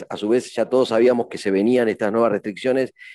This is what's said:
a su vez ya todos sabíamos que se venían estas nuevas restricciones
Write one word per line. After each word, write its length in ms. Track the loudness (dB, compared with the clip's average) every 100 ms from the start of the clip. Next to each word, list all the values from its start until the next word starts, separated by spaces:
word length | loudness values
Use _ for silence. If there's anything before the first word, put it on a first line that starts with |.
| -6
a 80 | -8
su 140 | 0
vez 220 | 0 0
ya 140 | -4 0
todos 200 | 0 2
sabíamos 380 | 4 4 2 -2
que 80 | -6
se 140 | -2
venían 360 | 0 2 2 0
estas 220 | -2 -2
nuevas 220 | 0 0
restricciones 600 | 0 -6 -6 -2 -2 -2 _ -20